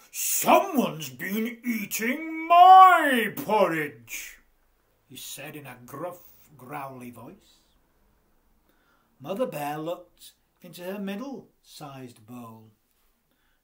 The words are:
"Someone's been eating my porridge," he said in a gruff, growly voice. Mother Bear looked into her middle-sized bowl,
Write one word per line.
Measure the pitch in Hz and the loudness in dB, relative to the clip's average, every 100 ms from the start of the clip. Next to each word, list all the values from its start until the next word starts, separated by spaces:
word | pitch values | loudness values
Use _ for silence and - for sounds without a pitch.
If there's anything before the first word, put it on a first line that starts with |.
| - | -18
"Someone's | - - - - 339 392 311 185 151 147 | -10 -6 -2 2 2 2 -2 -2 -6 -14
been | 127 180 208 220 233 | -12 -8 -6 -6 -8
eating | 247 220 202 - 226 294 320 320 330 | -8 -8 -8 -6 -6 -6 -8 -12 2
my | 339 359 370 370 339 302 247 208 - | 8 10 12 10 8 4 0 -2 -6
porridge," | - 214 185 160 147 117 - - - - _ _ _ _ _ _ _ | -2 2 2 0 -6 -10 -18 -16 -16 -20 _ _ _ _ _ _ _
he | 127 | -20
said | - - 143 151 | -18 -16 -16 -16
in | 139 | -18
a | 123 123 | -20 -18
gruff, | 135 175 175 - _ _ 143 | -12 -12 -12 -20 _ _ -20
growly | 123 147 135 131 123 | -16 -14 -14 -16 -18
voice. | 117 117 196 _ _ _ _ _ _ _ _ _ _ _ _ _ _ _ _ _ _ | -18 -20 -20 _ _ _ _ _ _ _ _ _ _ _ _ _ _ _ _ _ _
Mother | 139 196 254 | -12 -6 -6
Bear | 156 147 151 | -6 -8 -8
looked | 156 175 - _ - - _ _ | -8 -10 -14 _ -20 -20 _ _
into | 175 165 | -20 -16
her | 175 202 | -14 -10
middle-sized | 196 202 269 247 - _ _ - 147 135 127 117 110 | -10 -10 -12 -14 -18 _ _ -20 -18 -18 -20 -20 -20
bowl, | 123 117 113 110 110 _ _ _ _ _ _ _ _ | -18 -18 -20 -20 _ _ _ _ _ _ _ _ _